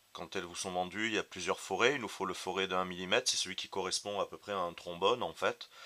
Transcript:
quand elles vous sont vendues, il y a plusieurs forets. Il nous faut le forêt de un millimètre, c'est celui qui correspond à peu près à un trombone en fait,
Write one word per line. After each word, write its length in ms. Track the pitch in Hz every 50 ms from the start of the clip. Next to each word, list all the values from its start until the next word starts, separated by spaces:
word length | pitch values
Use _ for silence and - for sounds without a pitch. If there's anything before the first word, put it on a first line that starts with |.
| _ _
quand 240 | - 85 87 82 -
elles 80 | 101 90
vous 120 | 85 85
sont 160 | - - 98
vendues, 360 | 90 90 90 90 90 104 110 113
il 80 | 107
y 20 | 98
a 60 | 87
plusieurs 360 | - - 95 87 87 95 -
forets. 360 | - - 95 90 110 127 143
Il 60 | 139
nous 60 | 113 95
faut 180 | - - 95
le 100 | 95 90
forêt 320 | - - 92 90 95 95 92
de 80 | 92
un 100 | 92 92
millimètre, 460 | 92 90 90 92 92 104 120 - -
c'est 60 | - -
celui 180 | - 92 92
qui 120 | - - -
correspond 520 | - 98 92 92 90 - - 104 104 98
à 80 | 90 -
peu 100 | - -
près 140 | - -
à 80 | 101 98
un 140 | 90 87 85
trombone 500 | - - 90 87 85 92 101 120 123 107
en 100 | 87 80
fait, 360 | - - 101 117 - - - - - -